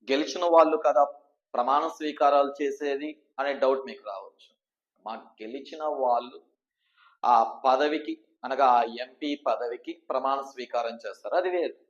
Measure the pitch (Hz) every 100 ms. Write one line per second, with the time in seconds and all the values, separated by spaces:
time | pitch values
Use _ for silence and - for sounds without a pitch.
0 | - 135 156 180 175 165 156 156 151 147
1 | 143 - _ _ _ 120 123 143 160 -
2 | 151 147 143 143 139 139 143 139 147 139
3 | 151 151 _ - 139 135 131 135 127 101
4 | 104 98 95 _ _ _ _ _ _ _
5 | - 117 - _ 110 135 139 156 156 143
6 | 127 120 123 - _ _ _ _ _ _
7 | _ _ 117 117 110 - 135 131 147 156
8 | 160 160 _ _ 123 131 135 123 117 117
9 | 127 135 147 143 131 110 120 123 - 170
10 | _ 131 131 139 - 123 120 120 117 113
11 | 107 95 107 156 185 180 143 -